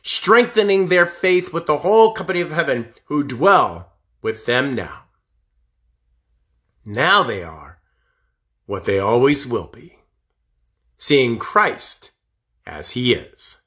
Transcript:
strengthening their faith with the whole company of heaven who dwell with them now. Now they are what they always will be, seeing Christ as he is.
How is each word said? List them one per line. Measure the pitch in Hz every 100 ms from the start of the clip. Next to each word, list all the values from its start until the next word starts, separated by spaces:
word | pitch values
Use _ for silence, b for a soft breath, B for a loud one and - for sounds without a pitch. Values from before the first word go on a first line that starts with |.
strengthening | - - - 233 247 214 202 196 180
their | 180 175
faith | - 185 180 175
with | 160 160
the | 147
whole | 170 220 220
company | 220 180 180
of | 160
heaven | 156 151 120 117 _ _
who | 147
dwell | 143 117 180 185 110 85 90 _ _ _
with | 113 110 -
them | 123 139
now. | 120 85 - _ _ _ _ _ _ _ _ _ _ _ _ _ _ _ _ _ _
Now | 110 104 160 202
they | 127 101
are | 85 78 73 - _ _ _ _ _ _ _ _
what | - 98 -
they | 98
always | 98 120 139 143 127
will | 113 80
be, | - - _ _ _ _ _ _ _ _ _ _ _
seeing | - 143 123 113
Christ | - 208 190 - - - - _ _ _ _ _
as | - 78 73
he | 123 123
is. | 98 - _ - -